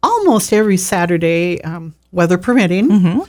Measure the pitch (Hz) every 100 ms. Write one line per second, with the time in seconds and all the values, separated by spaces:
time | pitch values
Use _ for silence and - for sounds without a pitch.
0 | - 466 392 220 - 214 214 185 185 190
1 | 175 175 165 170 175 175 156 165 165 -
2 | _ 180 170 180 185 247 190 180 247 208
3 | 180 202